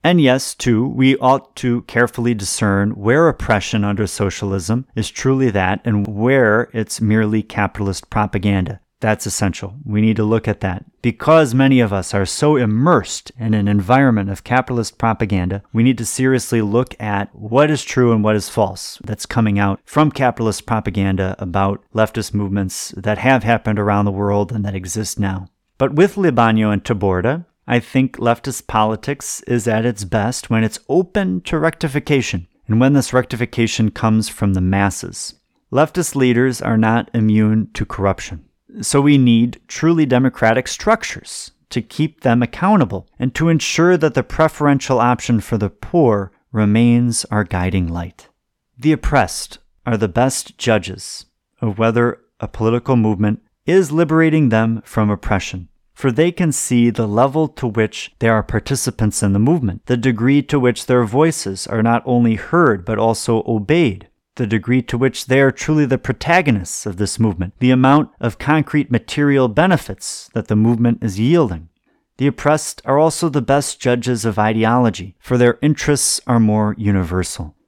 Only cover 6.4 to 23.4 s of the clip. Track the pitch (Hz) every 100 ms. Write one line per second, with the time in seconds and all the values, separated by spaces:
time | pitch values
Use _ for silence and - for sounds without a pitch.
6.4 | 117 107 120 113 107 - 107 107 107 110
7.4 | 107 - 98 - 101 92 - 113 104 104
8.4 | 101 98 87 95 _ _ 113 107 - -
9.4 | 101 - 98 117 135 104 110 110 107 113
10.4 | 110 104 95 90 - _ 120 110 - 160
11.4 | 151 123 135 131 113 98 92 101 95 -
12.4 | 147 151 117 107 147 156 95 - - -
13.4 | 113 107 101 104 92 123 135 110 98 98
14.4 | - 123 127 120 110 _ 117 107 110 98
15.4 | 90 98 - 113 120 120 113 - 131 131
16.4 | - 120 104 110 127 - 107 101 101 -
17.4 | 107 120 151 147 - - 123 110 107 107
18.4 | - - 98 92 - - - 110 - -
19.4 | 110 101 101 98 _ - 151 - 131 -
20.4 | 113 98 - 113 104 95 98 95 95 95
21.4 | 92 92 98 101 _ 113 110 - 104 104
22.4 | 101 101 92 - - - 98 107 131 131